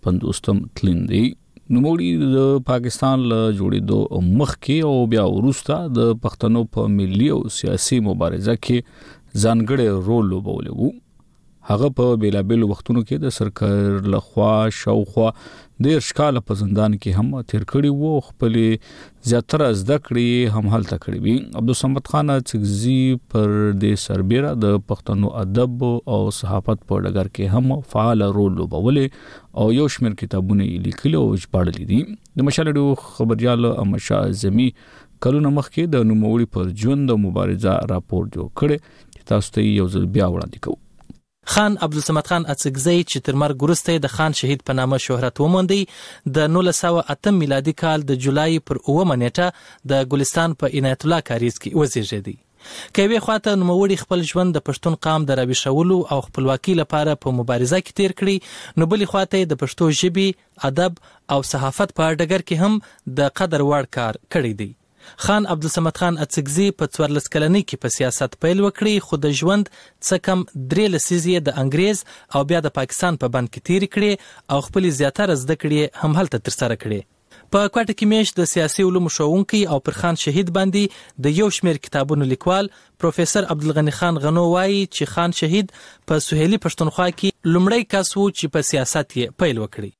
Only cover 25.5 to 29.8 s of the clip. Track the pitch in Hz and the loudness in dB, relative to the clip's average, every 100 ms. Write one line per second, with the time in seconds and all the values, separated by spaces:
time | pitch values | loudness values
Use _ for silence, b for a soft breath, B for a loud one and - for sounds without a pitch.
25.5 | 104 123 120 127 120 123 110 101 101 95 | 0 0 0 -2 -2 -2 -2 -2 -4 -4
26.5 | 98 92 110 - 98 95 95 92 - 95 | -2 -2 -4 -2 -2 0 -2 -4 -4 0
27.5 | 107 127 135 131 - 113 113 101 101 101 | 2 2 -2 -4 -2 2 2 2 2 2
28.5 | 90 85 76 107 143 135 - - - - | 0 -4 0 2 2 0 -4 -20 -20 -12
29.5 | - 107 120 | 0 2 4